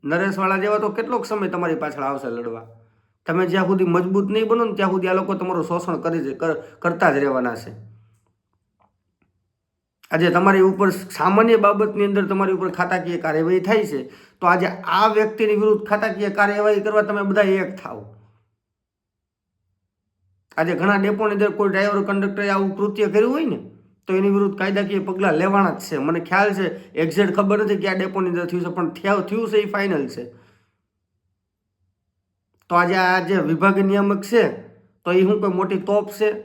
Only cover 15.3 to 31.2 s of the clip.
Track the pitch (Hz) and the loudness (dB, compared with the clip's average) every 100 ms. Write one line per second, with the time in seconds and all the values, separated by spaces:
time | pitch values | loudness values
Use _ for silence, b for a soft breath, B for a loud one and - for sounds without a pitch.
15.3 | 214 214 208 214 214 - 208 220 202 202 | 0 0 2 4 2 2 -2 -2 -2 -4
16.3 | 202 202 202 214 202 208 214 208 208 196 | 0 0 2 2 2 2 0 0 -2 0
17.3 | 190 196 190 185 190 - 110 - - _ | 2 4 2 -2 -8 -12 -14 -16 -20 _
18.3 | _ _ _ _ _ _ _ _ _ _ | _ _ _ _ _ _ _ _ _ _
19.3 | _ _ _ _ _ _ _ _ _ _ | _ _ _ _ _ _ _ _ _ _
20.3 | _ _ - 165 170 190 202 196 208 220 | _ _ -4 -2 0 2 2 2 0 0
21.3 | 202 202 202 202 190 202 202 202 196 196 | 0 0 0 0 2 0 0 -2 -2 -2
22.3 | 196 202 196 196 190 208 208 208 208 233 | -2 -2 0 -2 -2 -4 0 0 2 2
23.3 | 277 311 160 - - _ _ - 190 196 | 0 -2 -4 -8 -20 _ _ -4 0 2
24.3 | 196 202 196 190 196 196 202 190 185 196 | 2 0 -2 -2 -2 -2 -4 -4 -2 0
25.3 | 156 190 196 185 151 - 151 139 165 165 | 2 2 2 2 -2 -6 -4 -2 -2 -2
26.3 | 185 208 196 180 - - - 160 185 196 | 0 0 0 -4 -6 -10 -4 -2 2 0
27.3 | 196 196 208 208 196 196 185 190 190 185 | 2 2 2 0 0 -2 -2 -2 -2 -2
28.3 | 175 175 175 175 180 165 - 196 202 - | -2 -4 -4 -4 -4 -4 -4 -2 0 0
29.3 | 214 226 214 208 208 196 160 127 - 123 | -4 0 0 0 -2 -2 -2 -4 -8 -16
30.3 | b b b b b _ _ _ _ | b b b b b _ _ _ _